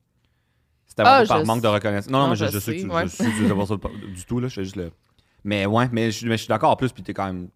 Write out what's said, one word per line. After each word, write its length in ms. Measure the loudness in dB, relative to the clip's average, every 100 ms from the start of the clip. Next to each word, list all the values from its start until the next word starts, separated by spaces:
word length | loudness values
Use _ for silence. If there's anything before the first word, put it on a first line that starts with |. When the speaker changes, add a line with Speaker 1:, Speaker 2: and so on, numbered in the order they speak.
| _ _ _ _ _ _ _ _ _
Speaker 1:
c'est 80 |
tellement 160 | 2 6
Speaker 2:
Ah, 60 | 6
Speaker 1:
pas 40 | 6
par 140 | 2
Speaker 2:
je 60 | 2
Speaker 1:
manque 120 | 2
de 40 |
Speaker 2:
sais. 60 | 2
Speaker 1:
reconnaissance. 360 | 2 0 -2 0
Non, 60 | 2
non, 60 | 2
Speaker 2:
Non, 40 |
Speaker 1:
mais 60 | 2
je, 80 | -2
Speaker 2:
je 40 |
Speaker 1:
je 60 | -2
sais 120 | -4
que 40 | -6
Speaker 2:
sais, 20 | -4
Speaker 1:
tu, 40 |
Speaker 2:
ouais. 80 | -4
Speaker 1:
je 60 | -4
sais 160 | -2
que 60 | -2
tu 180 | 2 2
fais 60 |
pas 120 | 2 -2
ça 120 | -4
pas 100 | -6
du 360 | -12 -14 -14 -6
tout, 120 | -4
là. 80 | -4
Je 60 |
fais 100 | -6
juste 120 | -8 -8
le... 160 | -10 -12 _ _ _ _
Mais 220 | -4 0 2
ouais, 220 | 2 2
mais 220 | 0 -2
je, 120 | -2 -2
mais 40 | -2
je 60 |
suis 60 | -2
d'accord 220 | 0 2
en 60 | 2
plus, 160 | -2
puis 100 | -6
t'es 120 | -10
quand 120 | -6 -6
même, 220 | -6 -10